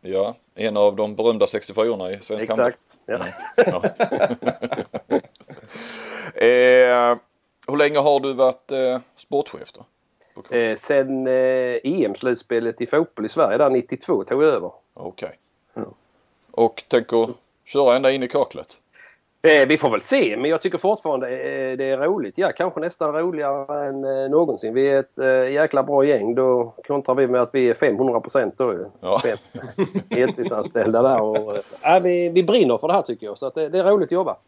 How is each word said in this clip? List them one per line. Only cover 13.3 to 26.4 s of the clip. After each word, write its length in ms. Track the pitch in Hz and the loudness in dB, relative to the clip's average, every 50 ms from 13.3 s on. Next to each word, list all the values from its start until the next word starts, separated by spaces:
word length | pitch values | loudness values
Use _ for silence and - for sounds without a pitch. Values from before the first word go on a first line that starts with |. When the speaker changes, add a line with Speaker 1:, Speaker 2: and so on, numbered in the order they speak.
| - - - 110 101 123 | 0 0 0 2 2 2
Speaker 2:
där 120 | 147 139 | 2 2
nittiotvå 540 | 131 123 123 - - 123 - - 170 107 98 | 2 0 -2 -2 -10 -12 -4 -2 -2 -2 0
tog 180 | - - 131 151 | -2 0 2 2
jag 60 | 156 | 2
över. 200 | 143 107 87 87 - - _ _ _ | 2 0 -4 -8 -12 -16 _ _ _
Speaker 1:
Okej. 440 | - - 90 92 - - - - _ _ _ _ _ _ _ _ | -16 -16 -16 -12 -12 -14 -14 -14 _ _ _ _ _ _ _ _
Speaker 2:
Ja. 80 | - - - 104 _ _ _ _ _ _ _ _ _ _ _ | -14 -14 -14 -14 _ _ _ _ _ _ _ _ _ _ _
Speaker 1:
Och 340 | - - 117 113 - - - _ | -2 0 0 0 0 -6 -8 _
tänker 400 | - 123 117 - - 117 113 113 123 - _ _ _ _ _ | 0 0 0 2 0 0 0 0 -4 -16 _ _ _ _ _
köra 320 | - - 139 139 127 120 | -6 -2 2 4 4 4
ända 140 | 131 135 131 | 4 2 0
in 120 | 135 139 127 | 0 0 -4
i 60 | 120 | -4
kaklet? 500 | - - - - - - - _ - _ _ _ _ _ - - _ _ _ _ _ _ _ | -2 -2 -2 -2 -6 -16 -18 _ -20 _ _ _ _ _ -20 -20 _ _ _ _ _ _ _
Speaker 2:
Eh, 260 | 160 156 147 135 131 | 6 6 6 6 4
vi 100 | 151 151 | 4 2
får 120 | - 135 | 2 0
väl 100 | 113 101 | 0 0
se, 360 | - - 254 277 214 120 104 | -2 0 0 2 2 2 0
men 140 | 113 127 151 | -2 -2 -2
jag 120 | 160 156 - | -2 -2 -2
tycker 160 | 190 - - | -4 -6 -2
fortfarande, 500 | - 185 220 214 _ 160 147 131 127 123 127 131 | -2 -2 -2 -2 _ -4 -4 -4 -4 -6 -6 -6
eh, 380 | 131 135 139 135 135 131 131 | -6 -6 -6 -6 -6 -6 -4
det 80 | 127 135 | -4 -2
är 120 | 135 135 | -2 -2
roligt. 380 | 131 139 160 196 208 135 101 - - | -2 0 -2 -2 -2 -4 -8 -4 -2
Ja, 140 | 190 175 - | -2 -2 -2
kanske 280 | - 170 185 175 - | -2 -4 -4 -4 -6
nästan 340 | 156 175 - _ 165 151 147 | -8 -8 -6 _ -4 -4 -2
roligare 720 | 156 165 180 175 151 147 139 139 143 139 139 147 147 147 139 | -2 -4 -4 -4 -4 -4 -4 -4 -6 -6 -8 -8 -6 -6 -6
än, 160 | 139 139 135 | -6 -6 -6
eh, 260 | 135 135 135 135 135 | -4 -4 -4 -4 0
någonsin. 440 | 143 156 170 156 123 98 - 110 113 | 2 2 2 2 -2 -6 -6 -4 0
Vi 140 | 127 135 139 | 0 2 4
är 100 | 139 135 | 2 2
ett, 200 | 135 _ _ - | 0 _ _ -2
eh, 340 | 131 131 131 131 127 131 139 | 0 2 2 2 2 0 0
jäkla 300 | 143 156 147 - 139 127 | 0 0 2 2 0 0
bra 220 | - 143 139 135 | 2 2 2 4
gäng. 300 | 147 147 120 101 110 120 | 4 2 2 2 0 0
Då 400 | 123 | 0